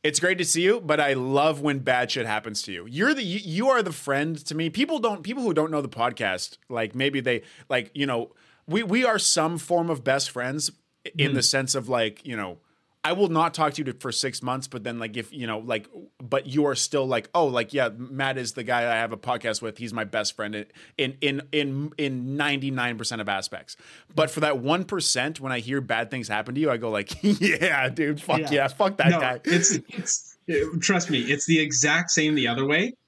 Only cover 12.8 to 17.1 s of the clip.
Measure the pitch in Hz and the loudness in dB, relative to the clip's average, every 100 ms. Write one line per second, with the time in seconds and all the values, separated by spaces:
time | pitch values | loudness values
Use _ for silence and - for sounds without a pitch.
12.8 | _ _ 151 185 196 160 165 165 151 - | _ _ -2 2 4 4 2 2 0 0
13.8 | 135 123 131 113 135 127 127 131 131 123 | -6 -6 -6 -4 -4 -4 -4 -4 -6 -8
14.8 | 113 117 113 113 110 147 117 107 117 110 | -8 -6 -6 -8 -10 -8 -6 -6 -2 -4
15.8 | 104 - - _ 120 139 139 143 147 127 | -4 -20 -20 _ -2 0 2 2 4 2
16.8 | - 147 131 | 0 0 2